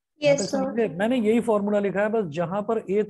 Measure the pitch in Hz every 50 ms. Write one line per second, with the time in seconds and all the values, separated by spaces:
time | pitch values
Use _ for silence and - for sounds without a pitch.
0 | _ _ _ - 294 285 285 277 294 277 - 269 262 269 214 233 226 - 156 170
1 | 202 226 262 254 208 208 226 240 226 240 214 208 202 208 208 202 202 202 175 196
2 | 208 214 208 226 208 160 139 165 175 160 185 208 208 220 226 220 220 - 190 208
3 | 208 208